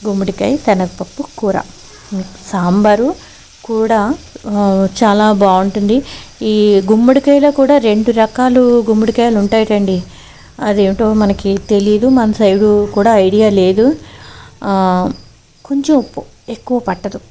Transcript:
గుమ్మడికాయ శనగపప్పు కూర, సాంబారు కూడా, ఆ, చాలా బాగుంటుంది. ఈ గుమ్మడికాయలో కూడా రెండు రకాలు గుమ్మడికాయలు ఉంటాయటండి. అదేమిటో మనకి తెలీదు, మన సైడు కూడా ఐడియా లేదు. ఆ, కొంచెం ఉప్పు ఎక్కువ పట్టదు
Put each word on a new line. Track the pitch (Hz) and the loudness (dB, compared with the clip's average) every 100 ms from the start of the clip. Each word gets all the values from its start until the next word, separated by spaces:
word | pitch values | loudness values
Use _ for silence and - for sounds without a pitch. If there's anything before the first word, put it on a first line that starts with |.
| 214 | -6
గుమ్మడికాయ | 196 190 190 202 285 | -4 -4 -4 -4 -2
శనగపప్పు | - 190 185 - 185 - 277 - | -2 -2 -2 -8 -16 -12 -14 -6
కూర, | 214 190 - - - - - 196 185 - - | -4 -4 -6 -18 -20 -20 -12 -12 -10 -16 -10
సాంబారు | 196 175 185 214 208 247 370 - - - - | -4 -2 0 2 2 0 -4 -12 -20 -20 -20
కూడా, | - 220 220 226 208 311 - - - | -8 -4 0 0 -2 -4 -10 -18 -8
ఆ, | 202 202 190 190 190 | -2 0 0 -2 0
చాలా | 226 202 214 | 0 2 2
బాగుంటుంది. | 208 202 185 196 202 202 240 277 - - - | 2 2 2 0 -2 0 -2 -2 -16 -20 -10
ఈ | 226 214 208 202 190 | -4 0 2 2 2
గుమ్మడికాయలో | 220 240 262 269 285 294 | 2 4 2 4 2 2
కూడా | 285 269 285 | 2 2 2
రెండు | 226 208 220 | 2 0 0
రకాలు | 233 220 - 254 247 247 240 220 | 0 -2 0 0 2 4 2 2
గుమ్మడికాయలు | 214 220 233 233 220 | 0 0 0 0 0
ఉంటాయటండి. | 202 220 220 214 196 185 180 - - - - - | 0 0 0 0 0 -2 -6 -18 -20 -20 -20 -8
అదేమిటో | 214 202 196 190 220 | -4 0 0 0 0
మనకి | 214 208 196 196 196 - | 2 0 0 -2 -4 0
తెలీదు, | 208 202 208 240 | 0 2 2 2
మన | 262 220 | 2 2
సైడు | 208 214 196 208 208 208 | 0 2 2 2 2 0
కూడా | 208 208 | 0 2
ఐడియా | 220 190 202 220 | 4 2 2 2
లేదు. | 202 185 190 240 311 - - - - - - | 2 2 2 0 0 -8 -20 -20 -20 -20 -12
ఆ, | - 196 185 185 185 - - - _ _ | -4 -2 0 0 -2 -8 -16 -20 _ _
కొంచెం | - 277 277 302 | -6 -6 0 0
ఉప్పు | 220 - - - - | 0 -12 -16 -20 -14
ఎక్కువ | 226 - 247 | -14 -6 -6
పట్టదు | 233 180 202 - - | -4 -8 -8 -12 -18